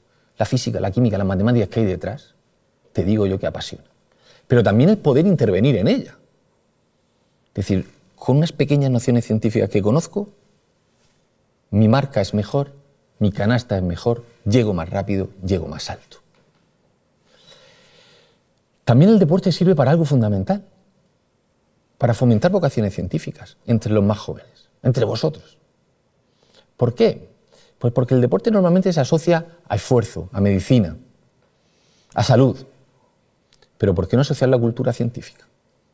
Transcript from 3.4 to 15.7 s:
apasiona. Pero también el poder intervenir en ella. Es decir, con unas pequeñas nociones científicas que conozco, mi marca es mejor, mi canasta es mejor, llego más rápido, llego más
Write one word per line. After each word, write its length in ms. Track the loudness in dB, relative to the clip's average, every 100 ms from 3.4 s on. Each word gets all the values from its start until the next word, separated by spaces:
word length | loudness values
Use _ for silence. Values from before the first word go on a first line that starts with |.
| -6
apasiona. 380 | -8 -12 -16 _ _ _ _ _ _ 0
Pero 160 | 2
también 260 | 4 4 4
el 80 | 2
poder 300 | 2 2 2
intervenir 500 | 2 2 2 2 2
en 100 | 0
ella. 300 | -2 -4 -16 _ _ _ _ _ _ _ _ _ _ _ _ _
Es 40 |
decir, 340 | -8 -2 -4 -4 _ _ _
con 220 | 0 0
unas 140 | 0
pequeñas 380 | -2 0 0 0
nociones 360 | 0 0 0 0
científicas 440 | -2 0 0 0
que 140 | 0
conozco, 460 | 0 0 -2 -8 -10 _ _ _ _ _ _ _ _ _ _ _ _ _ _
mi 180 | 2 4
marca 320 | 2 0 -4
es 140 | -2
mejor, 380 | -4 -2 -4 -4 -10 _ _ _ -4
mi 120 | -2
canasta 460 | 0 0 -2 -2 -4
es 60 |
mejor, 400 | -4 -4 -4 -4 -8 _ 0
llego 280 | 0 0
más 160 | -2 -4
rápido, 400 | -6 -4 -4 -6 -8 -4
llego 220 | -4
más 220 | -4